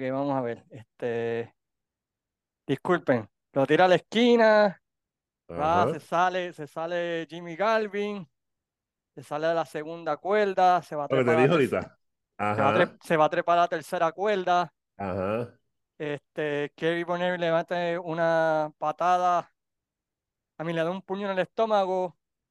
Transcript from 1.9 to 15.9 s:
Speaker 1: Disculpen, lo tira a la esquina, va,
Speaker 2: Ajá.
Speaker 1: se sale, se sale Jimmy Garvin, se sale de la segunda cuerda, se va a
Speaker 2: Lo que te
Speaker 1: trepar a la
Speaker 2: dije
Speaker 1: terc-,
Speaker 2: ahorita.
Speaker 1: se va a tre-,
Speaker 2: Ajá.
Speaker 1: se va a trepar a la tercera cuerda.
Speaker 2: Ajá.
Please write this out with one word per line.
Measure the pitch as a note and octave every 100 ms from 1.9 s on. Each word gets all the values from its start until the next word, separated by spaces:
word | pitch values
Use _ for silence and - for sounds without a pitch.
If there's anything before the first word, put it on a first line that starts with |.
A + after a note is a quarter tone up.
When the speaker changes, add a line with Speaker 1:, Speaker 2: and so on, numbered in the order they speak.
| _ _ _ _ _ _ _ -
Speaker 1:
Disculpen, | C#3 - F3 - B2 G#2 _ _
lo | C#3 C3+
tira | D#3+ F#3
a |
la | F3
esquina, | - G#3+ A#3+ A#3+ A3 G#3+ G#3 E3+ _ _ _ _ _ _ - -
va, | D3+ F3
Speaker 2:
Ajá. | F3
Speaker 1:
se | D3
sale, | - E3+ F3+ F#3 F3+
se | D#3+ D3
sale | - E3 F3 E3+ E3 D#3+
Jimmy | E3 F3 D#3+
Garvin, | G#3 A3 G#3+ G3+ G#3 G#3 E3+ _ _ _ _ _ _ _ _ -
se |
sale | C#3 D3+ D#3+
de | E3
la | D3+
segunda | D#3 D3 E3+ E3 D3
cuerda, | F#3 G#3+ G3+ F#3+ F#3 F3+
se | C#3+ D#3
va | C#3+
a |
Speaker 2:
Lo | C3+
que |
te | A#2+
Speaker 1:
trepar | A#2
a |
la |
Speaker 2:
dije | C3+
Speaker 1:
terc-, | E3 B2 G2
Speaker 2:
ahorita. | - - _ _ _ - G#2
Speaker 1:
se | G#2
va | A#2+
a |
tre-, | A2 F3
Speaker 2:
Ajá. | -
Speaker 1:
se | - E3
va | D3+
a |
trepar | F3 E3+ F3
a |
la | F3
tercera | E3+ C#3+ F3+ E3
cuerda. | E3+ G3+ G#3 F3+ F3 F3 - _ -
Speaker 2:
Ajá. | G2 F#2+ F#2+ A2 A#2+ - _ _ _